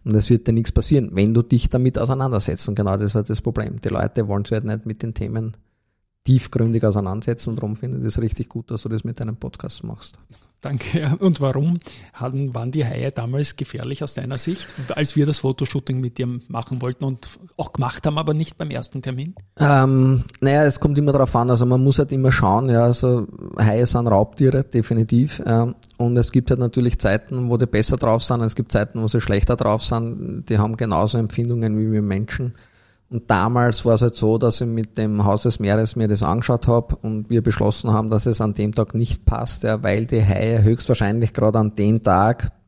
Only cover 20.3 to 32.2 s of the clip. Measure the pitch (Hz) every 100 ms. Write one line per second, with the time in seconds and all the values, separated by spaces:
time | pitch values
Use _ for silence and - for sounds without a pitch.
20.3 | - 135 143 151 - 151 143 147 139 127
21.3 | 127 120 120 123 127 135 135 139 135 131
22.3 | 127 95 101 131 117 120 123 127 123 101
23.3 | - 50 50 107 107 123 120 120 101 107
24.3 | - 131 131 139 120 110 117 110 120 143
25.3 | - - 113 120 123 - - 120 120 117
26.3 | 131 123 127 123 131 123 - 104 107 -
27.3 | 131 123 117 123 107 110 127 117 113 -
28.3 | 120 113 - 110 107 104 113 110 120 -
29.3 | 101 - 120 104 110 - 117 117 107 120
30.3 | - - 107 107 113 113 85 104 117 110
31.3 | - 117 117 113 107 110 107 104 98